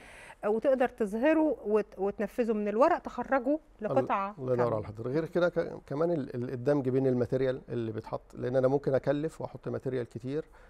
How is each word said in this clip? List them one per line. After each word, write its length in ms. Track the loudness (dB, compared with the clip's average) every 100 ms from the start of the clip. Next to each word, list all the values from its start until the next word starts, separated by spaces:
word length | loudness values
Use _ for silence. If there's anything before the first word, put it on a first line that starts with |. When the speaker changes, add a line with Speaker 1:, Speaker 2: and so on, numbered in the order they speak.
| -20 -20 -20 -6 -2
Speaker 1:
وتقدر 420 | 0 2 2 0
تظهره 680 | 0 -4 2 4 4 2 0 0
وت-، 340 | 0 0 -4
وتنفذه 540 | -4 -2 -4 -2 0
من 140 | 0 0
الورق 320 | 4 4 4
تخرجه 600 | -2 -8 0 0 2 -2 -4 -8
Speaker 2:
الله، 120 | 0 0
Speaker 1:
لقطعة 400 | 2 0 -2 -4
Speaker 2:
الله 140 | 0
ينور 120 | 2 2
Speaker 1:
كاملة. 100 | 0
Speaker 2:
على 100 | -4
حضرتك. 220 | -8 -4
غير 160 | -2 -2
كده 240 | 0 2
ك-، 320 | 0 -4 -8 -8
كمان 240 | -2 0
ال-، 240 | 0 -2 -6
ال-، 180 | -6
الدمج 360 | -2 2 2 2
بين 180 | 2 2
الماتيريال 540 | 2 0 0 0 -2 -6
اللي 220 | -6 -4
بيتحط، 300 | -6 -8 -10 -10
لأن 220 | -8 -2 2
أنا 120 | 4
ممكن 260 | 2 2
أكلف 480 | 0 2 0 -2 -6
وأحط 260 | -10 -10 -8
ماتيريال 420 | -6 -4 -4 -6
كتير 360 | -8 -6 -6 -8 -18